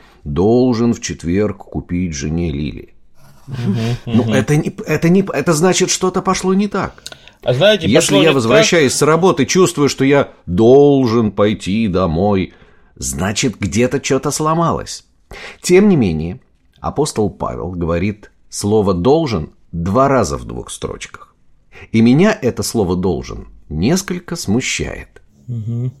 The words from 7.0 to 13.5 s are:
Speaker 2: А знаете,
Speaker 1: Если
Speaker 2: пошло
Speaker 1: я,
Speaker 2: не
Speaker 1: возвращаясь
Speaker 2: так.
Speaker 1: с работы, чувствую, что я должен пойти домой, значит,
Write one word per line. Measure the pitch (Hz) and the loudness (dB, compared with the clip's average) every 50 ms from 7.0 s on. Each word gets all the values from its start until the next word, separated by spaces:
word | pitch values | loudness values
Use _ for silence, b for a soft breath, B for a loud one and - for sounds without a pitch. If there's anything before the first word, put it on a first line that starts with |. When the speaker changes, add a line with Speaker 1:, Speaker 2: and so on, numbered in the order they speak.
| - - B B B B B B | -20 -20 B B B B B B
Speaker 2:
А | - 123 127 | -2 -2 0
знаете, | 131 180 214 220 180 160 | 4 4 4 4 2 0
Speaker 1:
Если | 98 120 160 156 - | 2 2 2 2 4
Speaker 2:
пошло | 147 147 | 2 4
Speaker 1:
я, | 151 160 | 4 4
Speaker 2:
не | 139 | 4
Speaker 1:
возвращаясь | 135 113 113 120 214 220 - 180 165 143 123 | 2 2 4 4 4 4 4 4 2 2 2
Speaker 2:
так. | - - | 2 2
Speaker 1:
с | |
работы, | 143 147 160 165 185 185 165 - 127 | 2 2 2 4 4 2 2 2 0
чувствую, | - - 180 180 - - 147 143 135 | 0 2 2 2 2 2 0 0 0
что | - - 135 | 2 0 2
я | 135 143 143 123 B B B B | 2 4 2 2 B B B B
должен | 85 87 95 113 120 131 143 143 143 143 135 131 110 110 120 110 104 | -4 0 4 6 8 8 8 8 6 6 4 2 2 2 2 0 0
пойти | 95 - 104 107 104 - - 90 98 113 113 | 0 0 0 0 0 -2 -4 -4 -2 -2 -2
домой, | 101 85 90 92 85 78 82 98 104 101 95 85 - b b b b b b b b b | 0 0 0 0 0 0 0 0 2 2 0 -2 -4 b b b b b b b b b
значит, | - 64 65 67 71 90 101 110 - - 123 | -10 -10 -8 -6 -4 -4 -4 -4 -2 -2 -4